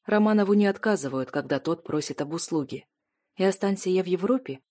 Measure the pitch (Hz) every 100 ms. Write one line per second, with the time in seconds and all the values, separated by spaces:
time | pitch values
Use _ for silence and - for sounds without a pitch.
0 | - 208 214 214 196 208 202 196 220 202
1 | 139 131 127 147 135 139 160 170 - 151
2 | - 139 147 165 - 160 135 135 - _
3 | _ _ _ - 190 190 196 196 185 185
4 | 180 180 185 254 262 135 _